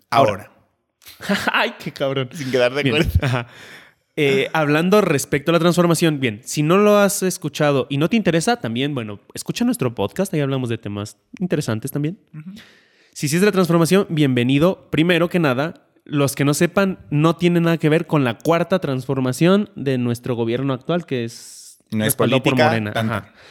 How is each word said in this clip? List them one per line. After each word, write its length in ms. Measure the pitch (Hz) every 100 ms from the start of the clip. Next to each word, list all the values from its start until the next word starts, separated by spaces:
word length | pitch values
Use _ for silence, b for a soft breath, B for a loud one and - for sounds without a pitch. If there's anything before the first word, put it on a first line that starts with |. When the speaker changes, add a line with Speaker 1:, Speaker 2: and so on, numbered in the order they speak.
| _
Speaker 1:
Ahora. 420 | - 123 101 101 _ _ _ _ _ - -
Speaker 2:
<laughs> 340 | - 202 -
Ay, 220 | 233 226 226
qué 100 | -
cabrón. 360 | - 139 135 127
Speaker 1:
Sin 160 | 175 131
quedar 220 | 127 123
de 100 | 135
Speaker 2:
Bien. 120 | 139 151
Speaker 1:
acuerdo. 160 | 160 -
Speaker 2:
Ajá. 260 | 143 123 117 B B B B B _ -
Eh, 300 | 143 135 -
hablando 460 | 160 151 151 180 208
respecto 500 | 196 143 - 147 139
a 20 |
la 60 | 170
transformación, 600 | 165 170 175 160 170 147
bien, 220 | 131 104
si 200 | - -
no 140 | 151 185
lo 180 | 208 208
has 240 | 202 -
escuchado 640 | 185 175 156 - 147 139 120
y 100 | 139
no 120 | 165
te 60 | 233
interesa, 400 | 190 165 160 240
también, 360 | 120 117 139 143
bueno, 240 | 110 101 _ -
escucha 280 | - 165
nuestro 300 | 240 233 127
podcast, 400 | 117 - - 196
ahí 60 | 160
hablamos 300 | 139 135 123
de 100 | 113
temas 380 | 104 101 104 - _ -
interesantes 520 | 180 147 147 110 135
también. 280 | - 147 190 _
Speaker 1:
Ujú. 200 | 156 156 208 B B B B B
Speaker 2:
Si 140 | - 151
sí 80 | 156
es 60 |
de 20 | 208
la 60 |
transformación, 560 | 185 175 170 160 185 202
bienvenido. 800 | 160 143 127 120 139 170 185 -
Primero 400 | 147 170 175 170
que 80 | 180
nada, 500 | 156 123 156 - _ _
los 300 | - 143 139 -
que 100 | 143
no 100 | 147
sepan, 500 | 170 185 196 185 -
no 240 | 147 156 165
tiene 240 | 175 175
nada 180 | 170 165
que 120 | 156
ver 180 | 156 170
con 160 | 156
la 160 | 131 113
cuarta 400 | - 165 175 185
transformación 880 | 147 131 131 135 127 123 165 196 208 -
de 240 | 135 131
nuestro 340 | 120 117 123
gobierno 400 | 117 117 120 139
actual, 320 | 131 - 175 165
que 180 | 131
es 540 | 117 - - - - - _
Speaker 1:
No 80 | 110
es 40 | 107
Speaker 2:
respaldado 340 | 110 117 131
por 120 | 135
Speaker 1:
política, 160 | 135 151
Speaker 2:
Morena. 240 | 113 104
Speaker 1:
tanto. 200 | 107 113
Speaker 2:
Ajá. 200 | 110 - B B